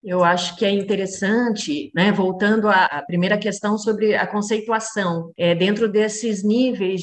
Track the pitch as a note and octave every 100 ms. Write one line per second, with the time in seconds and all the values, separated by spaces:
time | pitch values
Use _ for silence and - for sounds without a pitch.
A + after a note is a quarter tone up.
0 | G3+ F3+ F3 F3+ - - G3+ G3+ G3 G3
1 | F#3+ - G3 A3+ A#3+ G#3 - D3 - -
2 | G3 F3+ F#3 F#3 G#3 A3 G#3+ F#3+ F3+ D3
3 | - F3 F#3 G#3 G#3 F3+ G#3 G#3+ A3 G#3
4 | G#3+ - F3+ G#3 G#3 G#3+ A3 A3 G#3+ G#3
5 | F#3 E3 E3 - E3+ E3+ F#3 G#3 A3+ G#3
6 | G#3+ G#3+ A#3 G3 G#3 A#3 B3+ G3+ F#3 F#3